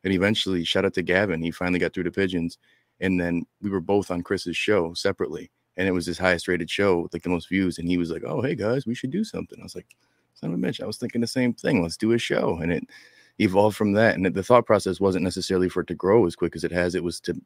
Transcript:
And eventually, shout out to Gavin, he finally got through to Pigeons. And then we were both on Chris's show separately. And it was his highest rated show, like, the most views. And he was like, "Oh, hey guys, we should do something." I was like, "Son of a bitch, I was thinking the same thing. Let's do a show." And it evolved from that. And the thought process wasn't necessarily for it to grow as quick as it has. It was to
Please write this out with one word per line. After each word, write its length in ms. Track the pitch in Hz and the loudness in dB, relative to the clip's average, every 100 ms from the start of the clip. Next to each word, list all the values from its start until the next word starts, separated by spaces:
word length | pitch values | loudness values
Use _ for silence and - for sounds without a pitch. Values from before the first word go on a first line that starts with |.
| 95 | 0
And 80 | |
eventually, 500 | 95 98 110 - 90 | 2 2 2 0 -2
shout 220 | 82 98 92 | 0 0 0
out 80 | |
to 100 | 92 | -2
Gavin, 400 | 85 90 104 82 | 0 2 2 0
he 80 | 85 | -4
finally 280 | - 90 90 | -2 -2 0
got 140 | 85 | 0
through 100 | - 85 | -2 -4
to 60 | |
Pigeons. 460 | 98 95 90 82 - _ _ _ _ | -2 -2 0 -4 -6 _ _ _ _
And 180 | 95 92 | 0 0
then 260 | 87 85 - _ | 0 -2 -6 _
we 80 | 101 | -4
were 120 | 98 | -4
both 280 | 82 101 95 | 0 0 0
on 120 | 87 | -6
Chris's 320 | 87 98 - 82 | -4 -4 -4 -4
show 380 | - 104 82 | 0 2 0
separately. 580 | 87 98 92 85 80 82 _ _ - | -2 -4 -2 -6 -6 -12 _ _ -2
And 80 | 95 | 0
it 20 | |
was 140 | 90 85 | 0 -2
his 120 | 82 | 0
highest 300 | 92 85 - | 2 2 0
rated 220 | 87 82 | -2 -2
show, 400 | - 101 87 82 | 0 2 2 0
like, 120 | 85 | -6
the 60 | 87 | -2
most 200 | 87 - | -4 0
views. 280 | 92 92 82 | 0 0 -2
And 120 | 85 | -2
he 80 | 90 | 0
was 120 | 82 | -2
like, 140 | 80 60 | -4 -4
"Oh, 160 | 80 | -4
hey 140 | 127 165 | -2 -2
guys, 300 | 101 131 110 | -2 -2 -4
we 80 | 123 | -6
should 160 | 131 | -4
do 140 | 170 220 | -4 -4
something." 340 | 90 85 - | -6 -10 -14
I 40 | |
was 120 | - 87 | -16 -16
like, 180 | - _ _ _ _ | -18 _ _ _ _
"Son 200 | _ 160 | _ -6
of 40 | 175 | -4
a 40 | |
bitch, 200 | - - | -4 -4
I 40 | - | -8
was 80 | - | -6
thinking 240 | 117 117 | -6 -4
the 80 | 117 | -2
same 260 | 131 123 | 0 0
thing. 280 | 113 - 127 | 0 0 0
Let's 160 | 85 - | 0 -2
do 160 | 107 | 0
a 40 | 117 | 2
show." 400 | - - - 82 | 2 0 0 -2
And 100 | 82 | -2
it 140 | 85 - - - _ _ - | -2 -4 -18 -20 _ _ 0
evolved 360 | 104 95 107 101 | 2 4 4 2
from 160 | 107 | 2
that. 240 | 101 113 - | 4 4 4
And 100 | 92 | 0
the 160 | 95 | 0
thought 240 | 92 120 - | 4 4 6
process 360 | 104 95 87 | 2 2 0
wasn't 240 | 98 92 90 | 0 2 -2
necessarily 420 | 92 - 95 92 | -4 -2 2 2
for 140 | 92 | 0
it 60 | 82 | -4
to 60 | |
grow 320 | 87 92 113 87 | -2 4 6 4
as 120 | - | 0
quick 180 | 85 80 | -4 -2
as 80 | |
it 80 | 80 | -2
has. 240 | 87 87 87 | 0 0 0
It 80 | |
was 160 | 85 - | -4 -6
to 120 | - 82 | -8 -8